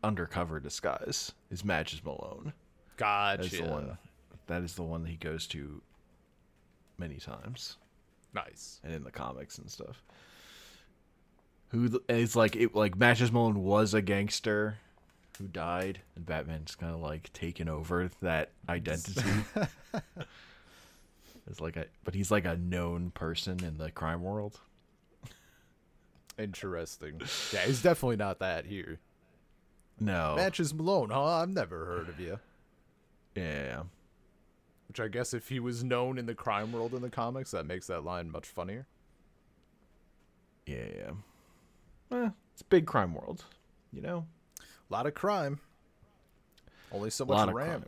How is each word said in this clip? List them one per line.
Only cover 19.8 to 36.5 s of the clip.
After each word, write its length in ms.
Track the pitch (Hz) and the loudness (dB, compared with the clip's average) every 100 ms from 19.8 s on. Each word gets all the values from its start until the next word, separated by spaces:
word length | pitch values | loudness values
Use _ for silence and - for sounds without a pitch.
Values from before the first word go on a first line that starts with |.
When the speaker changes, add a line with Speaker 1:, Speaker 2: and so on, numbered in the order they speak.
| - 208 - - - - - - - - - - - _ - - - | -10 -10 -10 -14 -14 -16 -20 -20 -20 -20 -20 -20 -20 _ -20 -20 -16
Speaker 1:
It's 120 | 90 | -8
like 160 | 82 82 | -8 -6
a, 80 | 80 - | -10 -10
but 100 | - | -4
he's, 160 | 95 95 | -2 4
like, 140 | 104 | 4
a 140 | 85 85 | 4 0
known 520 | 87 90 87 87 87 | 0 0 0 0 -2
person 520 | - 82 85 - 90 | -4 -4 -2 -2 -4
in 140 | 90 78 | -4 -4
the 120 | 78 | -6
crime 320 | - 80 85 | -4 -2 -2
world. 380 | 90 104 104 - - _ _ _ _ _ - - - - _ _ _ _ _ _ - - | -2 -4 -6 -10 -20 _ _ _ _ _ -20 -20 -20 -20 _ _ _ _ _ _ -18 -8
Speaker 2:
Interesting. 840 | 104 90 98 85 80 - 78 78 - - - | -8 -6 -6 -4 -6 -10 -12 -10 -6 -6 -2
Yeah, 80 | 101 | 0
he's 200 | 90 131 | 2 6
definitely 360 | 175 165 127 113 | 6 6 4 2
not 220 | 101 90 | 0 0
that 260 | 95 82 85 | 0 -2 -4
here. 340 | 98 - 78 _ _ _ _ _ _ _ _ _ - | -8 -8 -12 _ _ _ _ _ _ _ _ _ -2
Speaker 1:
No. 360 | 107 90 80 78 | 0 2 2 2
Speaker 2:
Matches 380 | 190 - 160 | 2 2 -2
Malone, 360 | 156 160 196 110 | 0 2 2 2
huh? 140 | 123 | 2
I've 240 | 147 170 175 | 2 2 2
never 380 | 190 95 85 85 | 0 -2 -4 -4
heard 240 | 87 82 | -4 -4
of 100 | 78 | -8
you. 200 | 87 101 - - _ _ _ _ _ _ _ | -6 -8 -10 -20 _ _ _ _ _ _ _
Speaker 1:
Yeah, 100 | - | -6
yeah, 200 | 85 73 | -4 -4
yeah. 180 | 69 60 90 - - _ _ _ _ _ _ _ - | -4 -6 -10 -14 -20 _ _ _ _ _ _ _ -14
Speaker 2:
Which 100 | - | -6
I 80 | 110 | -4
guess 260 | 120 123 | -2 -2
if 140 | 120 - | -4 -4
he 140 | 131 | -4
was 240 | 120 120 127 | -2 -2 2
known 320 | 123 127 131 | 2 2 -2
in 80 | 117 | -4
the 100 | 113 | -4
crime 380 | - | 0